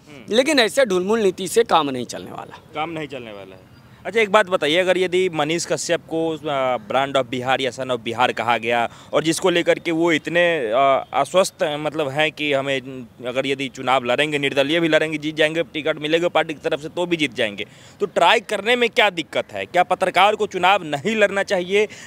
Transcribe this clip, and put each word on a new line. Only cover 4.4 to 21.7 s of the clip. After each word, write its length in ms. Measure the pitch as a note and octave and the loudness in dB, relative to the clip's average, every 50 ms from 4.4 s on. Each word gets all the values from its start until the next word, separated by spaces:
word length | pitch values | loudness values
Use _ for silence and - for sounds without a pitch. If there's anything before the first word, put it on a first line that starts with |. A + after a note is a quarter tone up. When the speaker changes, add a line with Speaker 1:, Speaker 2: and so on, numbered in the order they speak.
| G#3 | 4
Speaker 1:
बताइए, 320 | F3+ F#3 F3+ D#3 D3 D#3 F3+ | 4 0 0 2 2 2 2
अगर 200 | F3+ F#3 F3+ F3+ | 2 2 2 2
यदि 320 | F#3 F3 F3 F#3 F#3 F#3 | 0 0 0 0 0 0
मनीष 340 | D#3+ D#3 D3 D3+ E3 E3+ - | 0 -2 -2 0 -2 -2 -2
कश्यप 340 | - E3+ C#3+ - - E3+ D#3+ | -4 -4 -4 -2 -2 -2 -2
को, 300 | C#3 C#3+ D#3+ E3 D#3+ E3 | -4 -4 -4 -4 -2 -2
अ, 460 | D#3+ C#3+ C#3 D#3 C#3+ C3+ C3 B2+ B2 | -4 -6 -6 -4 -2 -2 0 0 -2
brand 460 | A#2 G#2+ G#2 A#2 C3 C#3 C#3 C#3 C3+ | -2 -2 -2 0 0 0 2 0 -2
of 80 | B2+ A2+ | -2 -2
बिहार 300 | B2+ B2 B2 C3 C3 C3 | -4 -4 -2 0 0 0
या 100 | C3+ B2 | 0 -2
son 160 | A#2 C3+ C3 | -4 -6 -6
of 140 | C3 B2+ A#2 | -4 -4 -4
बिहार 320 | G#2+ A#2 A2 A2+ B2+ B2 | -4 -4 0 2 2 2
कहा 260 | A2+ - A2 A#2 A#2+ A2+ | 2 0 0 0 0 0
गया 300 | A2 A#2 A#2+ A#2+ A#2 - - - - - | 0 0 0 0 0 -2 -4 -10 -8 -4
और 120 | - D3 D3+ | -2 -2 0
जिसको 260 | D#3+ D#3 - - F#3 | 0 -2 0 0 0
लेकर 280 | F3 E3+ E3 E3+ E3 D3 | 2 2 2 0 0 0
के 120 | C#3 E3+ | -2 -4
वो 220 | E3 D#3+ E3+ F3 | -2 0 2 2
इतने, 600 | D#3+ D3 - D#3 E3 F3 F3 E3+ E3 D#3 B2 G#2 | 2 0 0 0 0 2 2 2 2 0 0 0
अ, 320 | A2 C3 C#3 C3+ C3+ - - - - | 2 4 4 4 2 2 0 -2 -2
आश्वस्त 480 | C3 C#3 - - F#3 F#3+ - - - | -2 -2 2 2 2 0 0 -2 -4
हैं, 140 | F#3 D#3 D3 | -4 -2 -2
मतलब 320 | D3 D3+ D3+ C3+ D#3+ D3+ C3+ | -4 -4 -4 -4 -4 -4 -2
हैं 240 | C3 D3+ D#3 D#3 | 0 0 0 0
कि 200 | D3+ - D3+ D3 | -2 -2 -2 0
हमें 540 | C#3 C3+ C3+ C#3 C3+ C3 B2 C3+ C3 C3 A#2+ A2 - - A#2+ | 0 0 0 -2 -4 -4 -6 -8 -12 -14 -14 -16 -16 -12 -10
अगर 200 | B2+ A#2+ C3 C#3 | -6 -4 -2 -2
यदि 220 | C3+ C#3 C3+ C#3 B2+ | -2 -2 -4 -4 -6
चुनाव 360 | - C3 C3 B2+ C3 C3+ A#2+ | -8 -6 0 0 2 2 2
लड़ेंगे, 340 | A#2+ B2 C#3 D3 D#3 D3 C#3 | 2 0 0 0 0 0 0
निर्दलीय 420 | C#3+ C3+ C3+ C#3 C3+ C#3 D#3+ E3+ | -2 0 2 2 2 2 2 2
भी 80 | E3+ D#3+ | 2 4
लड़ेंगे, 300 | D#3 D#3 D#3 D#3 D#3 D3+ | 2 2 2 0 -4 -4
जीत 180 | D3 D#3 D#3 | -6 -4 0
जाएंगे, 260 | D#3 D#3 D3+ D#3+ E3 | 2 2 2 2 -2
टिकट 360 | D#3+ A#2+ - D#3 C3 D#3 D#3 D3+ | -4 -4 -6 -6 -4 -4 -4 -4
मिलेगा 300 | D3+ D3+ D#3+ E3+ E3+ E3+ | -2 -2 0 0 2 2
पार्टी 260 | - D#3 D#3+ D#3+ D#3 | 2 0 0 -2 -4
की 60 | C3 | -6
तरफ 200 | - D#3+ D#3+ C#3 | -6 -4 -4 -4
से 80 | D3 D#3+ | -6 -6
तो 180 | - E3+ F3+ | -6 -6 -4
भी 100 | F3 F3 | -2 -2
जीत 180 | D#3+ D3 C3 G#2+ | 0 -2 -2 -2
जाएंगे, 320 | B2 A#2 G#2 G2+ G2 G#2+ - - - - - - - | -2 -4 -4 -4 -6 -10 -12 -14 -20 -20 -20 -10 -6
तो 60 | G#3 | -6
ट्राई 340 | - - - E3+ F3+ G#3+ A#3+ | -4 0 4 4 4 4 4
करने 360 | - - G#3+ G3 G3 A3+ B3 | 0 -2 -6 -4 0 0 0
में 140 | A#3+ A#3+ A3+ | 2 0 0
क्या 200 | - A#3+ G#3+ G3+ | 2 2 2 2
दिक्कत 420 | F3+ E3 D3+ - - B2+ - - | 2 -2 -6 -4 -4 -4 -4 -4
है? 140 | G#2+ G2 G2 | -6 -8 -6
क्या 160 | G#2 - F3 | 0 2 2
पत्रकार 540 | F3+ - F3+ - F#3+ F3+ - E3+ F#3+ G#3 G#3+ | 2 2 0 0 0 2 4 4 4 4 4
को 100 | G#3 G#3+ | 2 -2
चुनाव 360 | - - F3+ F3+ F#3 G3+ G3+ | -4 -2 2 2 4 4 2
नहीं 340 | E3+ D3+ D3 C#3+ B2+ G#3 A3+ | 0 -4 -6 -4 -2 -2 0
लड़ना 260 | A3 G#3 F#3 G3 G3 | 2 2 2 2 0
चाहिए 460 | F#3+ - G3+ F3+ F3+ F3+ | -2 -2 -2 -2 -2 0